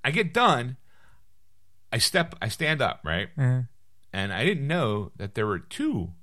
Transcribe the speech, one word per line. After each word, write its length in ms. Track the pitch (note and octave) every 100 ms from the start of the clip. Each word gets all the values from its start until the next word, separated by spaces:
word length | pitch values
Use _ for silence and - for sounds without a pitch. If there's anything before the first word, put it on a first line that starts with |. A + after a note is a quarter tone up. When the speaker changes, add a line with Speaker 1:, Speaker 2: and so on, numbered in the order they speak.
Speaker 1:
I 60 | C3+
get 240 | E3+ F3+
done. 420 | A#3 A#3+ C3+ B2 C3 - - - - - - - - - - -
I 60 | A#2
step, 360 | - F#3 E3 -
I 60 | A2
stand 340 | - D3+ D#3
up, 180 | A#2+ -
right? 240 | D2+ E2+ G2+ -
Speaker 2:
Mm-hmm. 220 | B2+ B2+ B2 - - - -
Speaker 1:
And 200 | G2 G2
I 120 | F#2
didn't 220 | D3 F3+ C#3
know 460 | F3 A#2+ G#2 G2+ -
that 200 | G2 A2+
there 100 | G#2+
were 140 | F#2
two 500 | - - D4+ E3 E2+ -